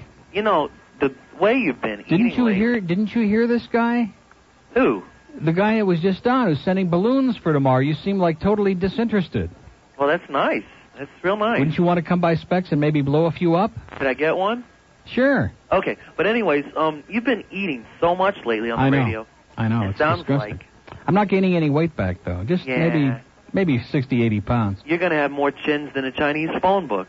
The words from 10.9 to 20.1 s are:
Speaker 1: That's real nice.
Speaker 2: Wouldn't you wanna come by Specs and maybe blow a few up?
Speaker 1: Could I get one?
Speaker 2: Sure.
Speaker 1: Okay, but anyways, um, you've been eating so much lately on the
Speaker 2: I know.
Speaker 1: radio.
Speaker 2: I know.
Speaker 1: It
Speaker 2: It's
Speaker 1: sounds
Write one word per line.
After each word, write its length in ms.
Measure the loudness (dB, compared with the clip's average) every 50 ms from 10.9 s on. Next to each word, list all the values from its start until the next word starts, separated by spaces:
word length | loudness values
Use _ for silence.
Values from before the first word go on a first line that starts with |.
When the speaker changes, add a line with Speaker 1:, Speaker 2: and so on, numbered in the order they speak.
| -18 -16
Speaker 1:
That's 120 | -16 -16 -12 -6 -4
real 140 | -2 -2 0
nice. 220 | 0 0 0 2
Speaker 2:
Wouldn't 180 | 0 0 2 2
you 60 | 2
wanna 180 | 2 2 0
come 200 | 0 0 0 2
by 140 | 2 2 0
Specs 360 | 0 0 -2 -2 -2 0 0
and 100 | 0 0
maybe 200 | 2 2 2 0
blow 240 | 0 2 2 2 2
a 60 | 0
few 240 | 0 0 0 2 2
up? 160 | 2 2 0 -2 -8 -16 -14 -8 -4
Speaker 1:
Could 100 | -2 -2
I 60 | -2
get 220 | 0 0 0 0
one? 280 | 0 0 -2 -2 -4 -8 -12 -20 _ _ _ _ _ -18
Speaker 2:
Sure. 460 | -6 0 2 2 2 2 2 0 -2 -4 -8 _ -2
Speaker 1:
Okay, 260 | 0 0 0 0 -6 -8 -10 -10 -4 -2
but 80 | 0 0
anyways, 380 | 0 0 0 0 0 0 0 -4 -4
um, 280 | -2 -2 -2 -2 -4 -8 -8
you've 160 | -6 -4 -2
been 200 | 0 -2 -2 -4 -8
eating 340 | -8 -6 -4 -4 -4 -6 -8 -16 -8 -2
so 140 | 0 0 2
much 200 | 2 2 0 0 -2 -2
lately 260 | -2 -2 -2 -2 -2
on 80 | 0 0
the 40 | 2
Speaker 2:
I 40 | 2
know. 80 | 2 2 2
Speaker 1:
radio. 220 | 0 -2 -4 -8 -12 _ -20 _ _ -8 -4
Speaker 2:
I 100 | -2 0
know. 160 | 0 0 0
Speaker 1:
It 60 | -2
Speaker 2:
It's 80 | -2 0
Speaker 1:
sounds 220 | 2 2